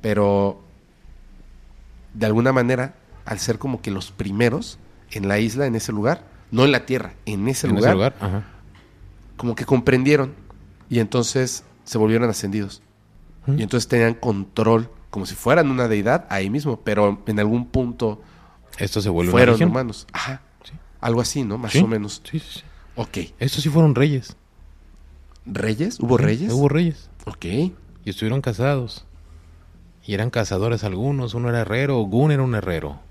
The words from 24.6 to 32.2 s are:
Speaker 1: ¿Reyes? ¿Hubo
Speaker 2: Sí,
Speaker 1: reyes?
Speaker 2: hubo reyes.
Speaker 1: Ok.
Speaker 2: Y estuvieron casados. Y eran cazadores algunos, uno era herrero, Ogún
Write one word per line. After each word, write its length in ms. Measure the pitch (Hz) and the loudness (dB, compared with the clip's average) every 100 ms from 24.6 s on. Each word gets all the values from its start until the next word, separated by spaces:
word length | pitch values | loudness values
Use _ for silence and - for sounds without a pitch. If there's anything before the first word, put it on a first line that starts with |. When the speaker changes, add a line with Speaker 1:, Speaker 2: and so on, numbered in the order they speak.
| - - - - - - - - - | -20 -20 -20 -20 -20 -20 -20 -20 -10
Speaker 1:
¿Reyes? 520 | 98 110 110 180 - | -4 -2 -2 -4 -4
¿Hubo 180 | 117 127 | 2 4
Speaker 2:
Sí, 60 | |
Speaker 1:
reyes? 280 | 107 113 147 | 4 0 0
Speaker 2:
hubo 160 | 123 139 | 2 4
reyes. 400 | 147 175 151 - - - | 4 0 -2 -14 -16 -14
Speaker 1:
Ok. 180 | - | -10
Speaker 2:
Y 280 | 87 107 180 - - - | -4 -2 -2 -4 -20 -12
estuvieron 360 | - 98 110 131 | -10 -4 -2 -2
casados. 640 | 131 104 131 143 120 - - - - - - - - - - - | -2 -2 0 0 -4 -12 -20 -20 -20 -20 -20 -20 -20 -20 -20 -20
Y 100 | - | -6
eran 160 | 98 113 | -2 0
cazadores 520 | 120 104 95 110 113 | -2 -2 0 0 -2
algunos, 500 | 107 92 127 139 123 | -2 -2 -2 -2 -4
uno 140 | 117 120 | -4 -2
era 120 | 117 | -2
herrero, 380 | 101 113 143 131 | -2 -2 0 0
Ogún 340 | 104 110 | 0 2